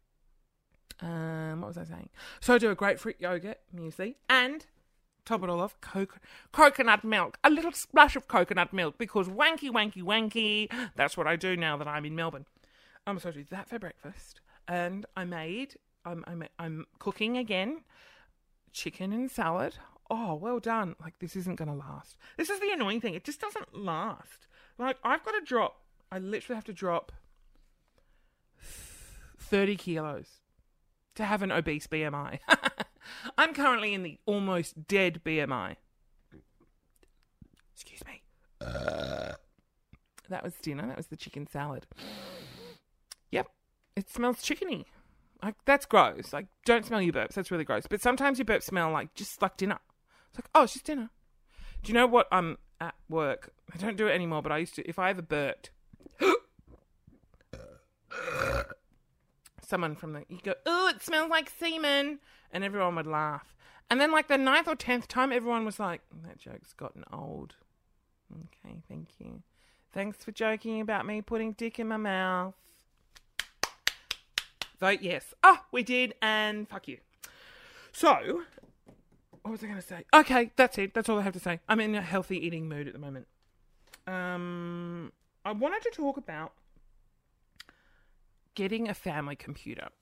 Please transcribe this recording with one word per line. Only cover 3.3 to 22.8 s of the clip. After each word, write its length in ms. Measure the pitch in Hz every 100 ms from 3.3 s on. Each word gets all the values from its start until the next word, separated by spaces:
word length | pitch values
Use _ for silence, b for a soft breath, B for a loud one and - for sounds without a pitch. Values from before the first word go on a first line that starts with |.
| 175 196 - _ 175
muesli 400 | 160 170 202 285 -
and 360 | 254 254 302 - _ _ _ _ _
top 200 | - 220
it 60 | 180
all 120 | 170
off, 180 | 196 -
coco-, 380 | - 190 196 - B B B
coconut 520 | - 294 285 233 208
milk. 340 | 220 208 143 -
A 60 | 294
little 200 | 302 330
splash 440 | - - 302 294 -
of 120 | -
coconut 460 | 208 180 185 175
milk 240 | 190 160 -
because 300 | 226 208 180
wanky, 420 | 208 302 320 285
wanky, 320 | 226 208 185
wanky. 720 | 180 220 220 226 214 208 214 240 220 -
That's 200 | 143 -
what 120 | 156
I 80 | 165
do 200 | 185 180
now 220 | 160 147
that 100 | 147
I'm 180 | 151 151
in 100 | 160
Melbourne. 300 | 165 143 - b b b b b 202
Um, 140 | 190
so 100 | 175
I 40 |
do 100 | 147 143
that 180 | 190 -
for 80 | 233
breakfast. 640 | 170 - 147 - - - b b -
And 380 | 175 175 196 214 190
I 100 | 175
made, 500 | 170 160 214 277 - _ _ 175
I'm, 180 | 170 -
I'm, 180 | 170 156 -
I'm 280 | 165 156 - _
cooking 400 | 202 - 220 247
again, 440 | 226 185 208 320 - B B B B _ _ _ _
chicken 400 | - - - 190
and 160 | 226 262
salad. 460 | - 165 175 - - B - -
Oh, 260 | 226 214 151
well 240 | 220 240
done. 360 | 226 226 185 -
Like, 180 | 160 -
this 160 | 170 190
isn't 200 | 180 170
gonna 200 | 151 143
last. 420 | 143 143 - - B -
This 120 | 330
is 100 | 392
the 120 | 403
annoying 280 | 349